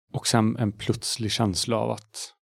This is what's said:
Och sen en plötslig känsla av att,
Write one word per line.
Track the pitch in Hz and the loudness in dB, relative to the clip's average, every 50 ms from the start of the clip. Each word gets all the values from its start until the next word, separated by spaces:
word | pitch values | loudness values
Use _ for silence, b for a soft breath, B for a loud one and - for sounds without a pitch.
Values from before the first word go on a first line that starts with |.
| _ _ - | _ _ -8
Och | - - - | -4 -2 2
sen | - 117 107 110 120 - | 4 4 4 4 2 2
en | 117 104 | 0 -2
plötslig | - - - - 107 - - - - - 110 101 | -2 -4 -2 -2 -2 -2 -2 -6 -4 -4 -2 -2
känsla | - - 117 101 90 - - 120 113 107 | 0 0 0 0 0 0 0 0 0 0
av | 117 117 | 0 0
att, | 117 - - _ - - - - _ _ | -2 -4 -8 _ -14 -14 -14 -14 _ _